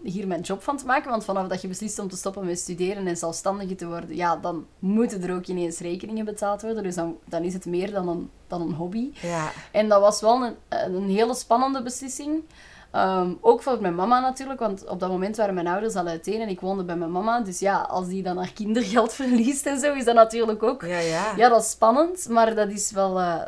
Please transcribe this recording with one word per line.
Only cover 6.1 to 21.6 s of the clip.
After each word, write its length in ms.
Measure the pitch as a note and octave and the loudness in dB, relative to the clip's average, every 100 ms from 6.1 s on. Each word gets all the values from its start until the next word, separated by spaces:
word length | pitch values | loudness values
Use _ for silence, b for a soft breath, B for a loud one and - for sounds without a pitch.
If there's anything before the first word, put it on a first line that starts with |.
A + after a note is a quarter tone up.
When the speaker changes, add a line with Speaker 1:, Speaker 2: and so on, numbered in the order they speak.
| A3 G#3+ | -6 -6
Speaker 1:
betaald 360 | G#3 G3+ G3+ | -4 -2 -2
worden. 220 | A3 A3+ | -4 -4
Dus 120 | F#3+ F3+ | -4 -4
dan, 220 | E3+ E3 - | -6 -6 -8
dan 180 | E3 | -4
is 100 | F3 | -4
het 120 | F#3 F3 | -4 -4
meer 260 | F3 G3 | -2 -2
dan 160 | G3+ F3+ | -2 -2
een, 220 | E3+ - - - | -4 -6 -14 -10
dan 140 | F3 | -6
een 120 | E3 | -4
hobby. 360 | D#3 F3 A3 C4 - | -4 -4 -4 -6 -6
Speaker 2:
Ja. 300 | F3 E3+ D#3 B B | -6 -4 -4 B B
Speaker 1:
En 160 | G3+ G#3+ | 0 6
dat 120 | G3+ | 8
was 200 | G3+ G#3 | 8 6
wel 220 | G#3+ B3+ | 4 4
een, 120 | A#3+ - - | 2 -6 -6
een 400 | - - F#3 G3 | -4 -2 -2 0
hele 260 | G3 A#3 B3 | 4 4 2
spannende 460 | - A#3 C4+ C4+ | 2 4 4 0
beslissing. 580 | A#3+ B3 C4+ - D4 D#4 D#4 B B B B | -6 -8 -10 -8 -4 -4 -6 B B B B
Ehm, 400 | G3+ F#3+ F#3+ F3+ F3 | 0 2 2 0 4
ook 200 | A4+ - | 4 6
voor 200 | - A#3 | 2 0
mijn 140 | F#3+ E3+ | 0 0
mama 240 | G3 B3 | 2 4
natuurlijk, 400 | B3+ B3+ C4+ C4 | 2 -4 -8 -4
want 280 | A3 F#3+ - | -4 -4 -8
op 120 | F#3 | -6
dat 100 | F3+ | -2
moment 280 | F#3 G3 A3 | -2 -2 0
waren 160 | G3+ | 0
mijn 140 | F#3 E3+ | 0 -2
ouders 280 | F#3 A3 F#3+ | -2 -2 -2
al 120 | F3 | -4
uiteen 340 | E3 F#3 A3 | -4 -4 -4
en 60 | A3 | -4
ik 100 | F3+ | -4
woonde 240 | F#3 G3 | -4 -4
bij 120 | F3 E3+ | -4 -4
mijn 160 | E3 | -2
mama. 280 | F3+ A3 A#3+ | -2 0 0
Dus 200 | G3 F3+ | -2 -2
ja, 180 | G3 F#3 | 0 0
als 300 | - F#3 F3+ | 0 -4 -4
die 160 | F#3+ | -4
dan 140 | F#3 F3+ | -4 -4
haar 140 | F3+ | -6
kindergeld 600 | - G#3 A3+ G3 A#3 A#3+ - | -6 -2 0 2 2 2 0
<laughs> 40 | |
verliest 420 | C4 B3 A3+ C#4 D4 | 2 4 4 0 -2
en 140 | C#4 | 0
zo, 140 | D4 | 0
is 120 | C#4 A#3 | 2 6
dat 100 | A#3 | 8
natuurlijk 480 | A3 A3+ A3 G#3+ | 8 6 0 2
ook 180 | A3+ C4+ | 0 0
Speaker 2:
Ja, 160 | E3+ F3 | -4 -2
ja. 340 | E3 D#3+ G#3+ G3 | 0 0 -2 4
Speaker 1:
ja, 140 | A#3+ | 6
dat 120 | A3+ | 6